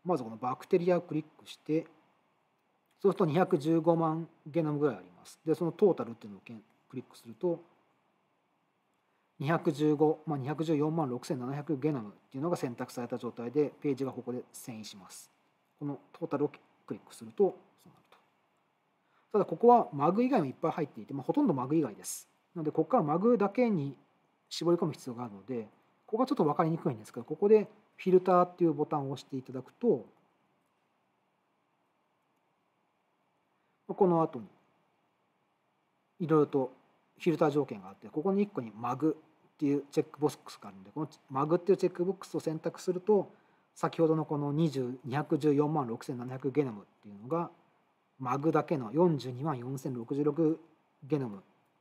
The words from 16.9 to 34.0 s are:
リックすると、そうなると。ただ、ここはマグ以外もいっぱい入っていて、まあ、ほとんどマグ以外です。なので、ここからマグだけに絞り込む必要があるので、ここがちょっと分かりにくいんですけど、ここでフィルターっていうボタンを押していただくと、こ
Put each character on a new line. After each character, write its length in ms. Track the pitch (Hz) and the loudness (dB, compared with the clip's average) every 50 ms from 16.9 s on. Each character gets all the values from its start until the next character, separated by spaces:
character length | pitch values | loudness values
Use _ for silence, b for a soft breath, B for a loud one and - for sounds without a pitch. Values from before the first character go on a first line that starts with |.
リ 60 | 127 | -12
ッ 40 | 101 | -12
ク 140 | - - - | -12 -20 -20
す 100 | - - | -18 -18
る 60 | 110 - | -18 2
と、 240 | - 202 180 - - - _ _ _ _ | 2 2 2 2 -4 -18 _ _ _ _
そ 60 | - | -20
う 0 | |
な 60 | - | -20
る 80 | _ _ _ | _ _ _
と。 60 | - _ _ _ _ _ _ _ _ _ _ _ _ _ _ _ _ _ _ _ _ _ _ _ - | -20 _ _ _ _ _ _ _ _ _ _ _ _ _ _ _ _ _ _ _ _ _ _ _ 0
た 60 | 214 | 0
だ、 60 | 175 | 2
こ 120 | - 170 | 2 0
こ 120 | 160 - 240 | 4 8 8
は 200 | 240 233 185 - - | 8 8 6 2 -2
マ 180 | 143 139 160 | 0 2 2
グ 140 | 185 208 247 | 4 4 2
以 40 | 254 | 2
外 120 | 269 226 | 2 2
も 60 | 156 | 0
い 40 | 131 | 0
っ 40 | 120 - | -4 -4
ぱ 80 | - 160 | -4 -4
い 20 | - | -2
入 120 | - 156 | -2 -4
っ 20 | 139 | -6
て 120 | - - | -6 -16
い 60 | 104 | -14
て、 80 | - - | -10 -10
ま 60 | 139 | -10
あ、 20 | 131 | -4
ほ 100 | - - | -2 0
と 100 | 285 294 | 2 2
ん 40 | |
ど 80 | 233 156 | 2 2
マ 120 | 135 127 127 | 0 0 0
グ 80 | 151 | 0
以 60 | 165 147 | 0 0
外 120 | 113 101 | -2 -6
で 100 | 92 - | -10 -12
す。 240 | - - - - _ _ _ _ _ _ | -12 -12 -12 -14 _ _ _ _ _ _
な 60 | 175 | -6
の 40 | 156 | -6
で、 80 | 151 143 | -2 0
こ 120 | - 156 | 0 0
こ 60 | - | 2
か 60 | - | 2
ら 60 | 247 175 | 2 2
マ 140 | 147 151 170 | 2 0 2
グ 200 | 190 240 247 208 | 4 4 4 4
だ 100 | 202 202 | 2 0
け 220 | 202 - 247 233 | 2 2 2 2
に 260 | 208 165 139 139 139 - _ _ _ _ _ _ _ _ _ _ | 2 0 -2 -4 -8 -12 _ _ _ _ _ _ _ _ _ _
絞 240 | - - 160 170 175 | -10 -4 2 2 2
り 60 | 170 | 2
込 80 | 202 | 2
む 60 | 156 139 | -2 -4
必 160 | - - 135 | -6 -12 -12
要 40 | 117 | -10
が 100 | 117 127 | -8 -10
あ 40 | 120 | -10
る 60 | 101 | -12
の 100 | 98 95 | -16 -12
で、 220 | - 131 117 110 104 _ _ _ _ _ _ _ | -8 -8 -8 -8 -10 _ _ _ _ _ _ _
こ 100 | - - | -6 0
こ 20 | 220 | 0
が 80 | 254 | 0
ち 60 | 247 294 | 0 2
ょ 20 | |
っ 20 | |
と 80 | - 185 | 2 2
分 100 | 147 143 | 2 2
か 100 | - 175 | 2 2
り 60 | 160 | 0
に 80 | 165 156 | 0 0
く 120 | - 170 | -2 -4
い 40 | 127 | -4
ん 40 | 107 | -4
で 60 | 107 | -10
す 80 | - - | -14 -14
け 80 | 127 | -14
ど、 40 | 117 | -10
こ 120 | - 156 | -10 -4
こ 120 | - 202 208 | 0 6 6
で 200 | 220 214 202 - - _ _ _ _ | 6 6 6 2 -10 _ _ _ _
フ 140 | _ - 190 | _ 0 4
ィ 20 | 180 | 4
ル 80 | 185 | 4
タ 220 | 180 196 180 180 180 | 6 6 6 6 6
ー 40 | |
っ 100 | 180 180 | 4 2
て 80 | - 175 | 0 2
い 20 | |
う 60 | 165 151 | 2 2
ボ 140 | 143 151 | 2 -2
タ 100 | - 165 | -2 -2
ン 120 | 147 139 135 | -4 -4 -4
を 40 | 139 | -8
押 80 | - | -10
し 40 | - | -10
て 120 | _ - | _ -10
い 60 | 131 127 | -10 -10
た 100 | - 127 | -8 -12
だ 100 | 131 123 | -12 -12
く 100 | - _ | -12 _
と、 320 | _ - 240 180 123 101 - _ _ _ _ _ _ _ _ _ _ _ _ _ _ _ _ _ _ _ _ _ _ _ _ _ _ _ _ _ _ _ _ _ _ _ _ _ _ _ _ _ _ _ _ _ _ _ _ _ _ _ _ _ _ _ _ _ _ _ _ _ _ _ _ _ _ _ _ _ _ _ _ _ _ _ | _ 2 2 2 2 0 -10 _ _ _ _ _ _ _ _ _ _ _ _ _ _ _ _ _ _ _ _ _ _ _ _ _ _ _ _ _ _ _ _ _ _ _ _ _ _ _ _ _ _ _ _ _ _ _ _ _ _ _ _ _ _ _ _ _ _ _ _ _ _ _ _ _ _ _ _ _ _ _ _ _ _ _
こ 200 | - 185 - | -10 2 4